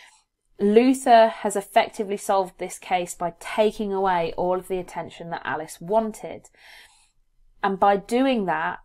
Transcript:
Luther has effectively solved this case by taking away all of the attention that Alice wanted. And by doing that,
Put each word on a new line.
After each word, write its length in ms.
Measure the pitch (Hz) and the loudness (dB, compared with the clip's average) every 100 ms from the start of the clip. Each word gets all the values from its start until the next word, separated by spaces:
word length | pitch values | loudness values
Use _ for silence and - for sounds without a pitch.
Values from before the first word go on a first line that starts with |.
| - _ _ _ _ - | -20 _ _ _ _ -2
Luther 680 | 202 214 254 262 262 226 226 | 4 6 6 4 6 6 6
has 280 | - 208 196 | 2 -4 -4
effectively 600 | - 226 - - 196 202 | 0 0 0 -2 -6 -6
solved 400 | - 196 180 - | 0 0 0 -6
this 220 | 180 - | -12 -10
case 340 | - 180 175 | -4 -2 -2
by 200 | - 170 - | -6 -8 -8
taking 540 | - - 214 214 208 | -6 0 0 0 -4
away 400 | 196 190 175 170 - | -2 0 0 -2 -2
all 200 | 180 185 | -2 -2
of 100 | 180 | -4
the 120 | 185 | -6
attention 500 | 175 175 180 - 170 | -6 -12 -12 -14 -12
that 120 | 165 - | -10 -6
Alice 340 | 143 160 - | -8 -8 -12
wanted. 720 | 175 220 220 214 160 - - _ - - - _ _ _ _ _ _ _ | -2 0 0 -6 -14 -14 -20 _ -20 -20 -20 _ _ _ _ _ _ _
And 160 | 196 190 | -4 2
by 160 | 202 196 | 2 2
doing 500 | 190 240 269 240 180 | 0 0 2 0 -2
that, 340 | 156 170 - | -4 -4 -8